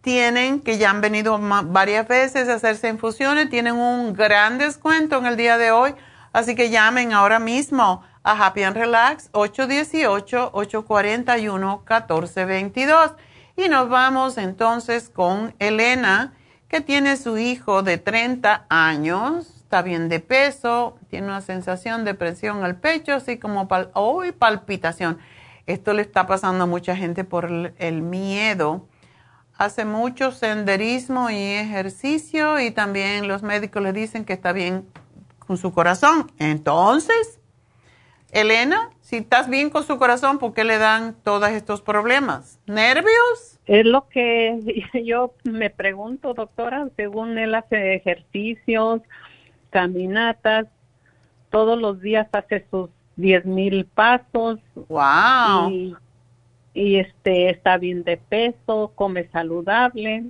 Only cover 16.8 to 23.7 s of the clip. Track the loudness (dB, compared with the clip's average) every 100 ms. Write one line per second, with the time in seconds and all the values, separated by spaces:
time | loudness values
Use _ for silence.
16.8 | -2 0 2 0 -2 -2 -2 -4 0 0
17.8 | 2 -2 0 -2 -2 0 2 0 2 2
18.8 | 2 2 -2 -2 -2 -4 -8 -18 _ -2
19.8 | 0 -2 -2 -4 0 2 2 0 -2 -2
20.8 | -4 -8 -14 -10 -8 -10 -8 -10 -6 -8
21.8 | -6 -6 -6 -4 -6 -6 -8 -4 -6 -4
22.8 | -2 -2 -2 -6 -4 -10 -6 -6 -2